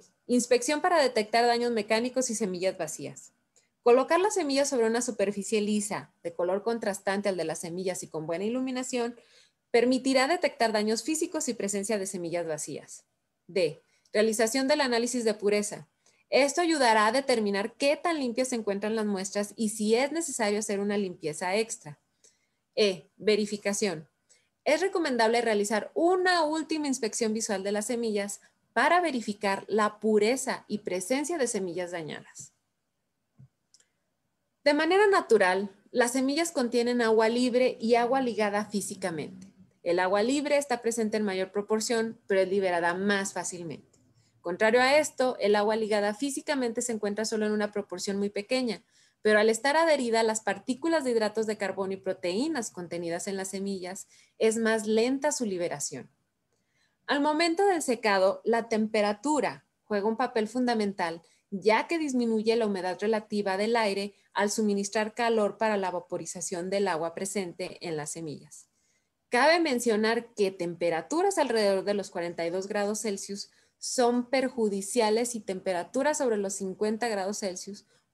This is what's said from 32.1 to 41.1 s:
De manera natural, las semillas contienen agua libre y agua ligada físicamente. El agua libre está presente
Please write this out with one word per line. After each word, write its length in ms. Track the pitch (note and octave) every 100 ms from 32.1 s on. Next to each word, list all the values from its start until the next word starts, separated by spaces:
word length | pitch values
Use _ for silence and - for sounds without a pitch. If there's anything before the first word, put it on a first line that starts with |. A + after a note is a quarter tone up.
| - - - - _ _ _ _ _ _ _ _ _ - _ _ _ _ _ _ _ _ _ _ _
De 100 | C#4+
manera 320 | D4 D#4+ F#4 G#4
natural, 640 | F#4+ - G#3+ F#3 F#3+ G3+ - _
las 220 | A3+ A#3+
semillas 380 | C4 C4 C#4+ E4
contienen 520 | - A#3+ A#3+ A#3+ B3
agua 260 | A3+ A3 A3+
libre 480 | A#3+ B3+ A#3+ B3+ -
y 140 | A3
agua 280 | A#3 A#3 C4+
ligada 440 | B3 G3+ G#3 G#3 G#3
físicamente. 880 | G#3 F3+ F#3+ F#3+ D#3+ A#2+ F#2+ - _ - _
El 160 | - F3
agua 240 | F#3 G3+
libre 340 | A#3 C#4+ C#4+ C#4+
está 240 | C#4+ A#3+
presente 360 | A3+ A3+ A3